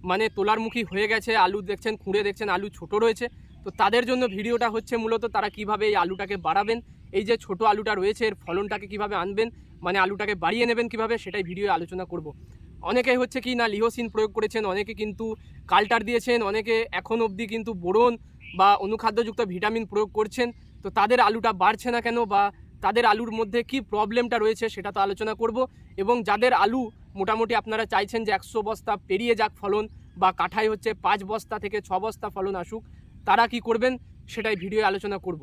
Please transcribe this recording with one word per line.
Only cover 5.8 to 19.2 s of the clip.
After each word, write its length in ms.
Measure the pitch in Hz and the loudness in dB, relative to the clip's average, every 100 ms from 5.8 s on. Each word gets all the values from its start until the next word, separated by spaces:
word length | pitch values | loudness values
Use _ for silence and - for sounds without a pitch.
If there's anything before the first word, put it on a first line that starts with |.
| 214 | 2
এই 80 | 202 | 2
আলুটাকে 400 | 175 190 196 202 | 0 -2 -6 -4
বাড়াবেন, 400 | 160 190 208 233 - - - | 0 0 0 -2 -4 -20 -6
এই 100 | - | -4
যে 120 | 214 226 | 0 -2
ছোট 220 | - 185 | -2 0
আলুটা 300 | 220 208 214 208 | 2 2 2 0
রয়েছে 280 | 190 214 226 | 0 0 -2
এর 100 | 202 | -2
ফলনটাকে 500 | - 175 202 208 202 | -4 -4 -2 -6 -8
কিভাবে 280 | 202 208 196 | -6 -4 -2
আনবেন, 320 | 180 202 226 - - - | -2 0 -2 -4 -20 -8
মানে 160 | 170 196 | -2 2
আলুটাকে 340 | 185 202 208 202 | 2 0 -4 -2
বাড়িয়ে 300 | 165 220 240 | 0 2 2
নেবেন 220 | 233 240 | 2 -2
কিভাবে, 260 | 220 220 226 | -2 -2 -2
সেটাই 260 | 202 202 | -4 -6
ভিডিও 240 | 180 180 202 175 | -6 -4 0 0
আলোচনা 280 | 170 185 175 | -2 -8 -8
করব। 220 | 175 156 - - - - - | -8 -10 -16 -20 -20 -20 -12
অনেকেই 360 | 165 247 254 254 | -2 0 2 2
হচ্ছে 180 | 254 254 | 2 -2
কি 100 | 240 247 | -4 0
না 100 | 233 | 0
লিহোসিন 400 | 208 226 226 233 | 2 0 0 -4
প্রয়োগ 220 | 214 214 | -2 -2
করেছেন, 320 | 196 214 226 214 | 0 -2 -2 -2
অনেকে 280 | 185 208 202 | -2 -4 -6
কিন্তু 240 | 214 196 220 220 - - - | -6 -6 -8 -8 -12 -20 2
কাল্টার 340 | 185 202 240 | 4 4 0
দিয়েছেন, 360 | 214 240 240 240 208 | 2 -2 2 0 2
অনেকে 260 | 214 214 226 226 | -2 0 0 0
এখন 240 | 180 - 226 | -6 -2 -2
অবধি 240 | 226 190 226 | 0 -2 -6
কিন্তু 240 | 226 214 202 | -6 -6 -6
বোরন 300 | 175 202 240 233 - - - 180 | 0 4 4 2 -10 -20 -14 4
বা 100 | 190 202 196 | 6 6 2
অনুখাদ্যযুক্ত 560 | 220 226 214 | 0 0 0